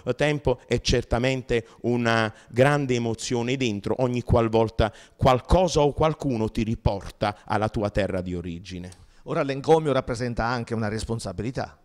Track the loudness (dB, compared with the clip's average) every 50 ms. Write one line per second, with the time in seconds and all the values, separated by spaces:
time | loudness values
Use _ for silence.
0 | -6 -6 -2 0 0 0 0 0 -2 -2 -2 -2 -2 -4 -4 -2 0 0 0 0
1 | 0 -2 -2 0 0 0 0 -2 -2 -2 -2 -2 -2 -6 -14 -6 -2 -2 0 2
2 | 2 2 2 2 0 0 -4 -10 -18 -4 2 4 4 4 4 2 0 0 0 0
3 | 0 -2 -4 -4 -4 -4 -2 -2 0 -2 -2 0 0 -2 -2 -2 -2 -4 -2 0
4 | 0 0 0 -4 0 2 2 2 4 4 4 4 2 2 2 0 0 0 -2 -8
5 | -18 -20 _ 2 4 4 4 4 2 2 2 4 4 4 4 2 2 2 2 2
6 | 0 0 0 -2 -2 -2 0 0 -2 -2 -2 -2 -2 -2 -4 -2 -2 -2 -2 -2
7 | -8 -12 -8 _ -2 -2 -2 -4 -6 -4 -2 0 0 -2 -2 -2 -4 -2 0 -2
8 | -2 0 -2 -4 -4 -4 -6 -6 -6 -8 -10 -10 -12 -12 -12 -12 -12 -14 -16 -20
9 | -20 -20 _ -20 -12 -6 -4 -4 -2 -2 -4 -4 4 4 4 4 4 2 0 0
10 | 0 -2 -6 -6 -4 -6 -4 -2 -2 -2 -2 -4 -4 -4 -4 -4 -4 -4 -4 -6
11 | -6 -6 -6 -6 -6 -8 -8 -6 -6 -6 -6 -6 -8 -10 -12 _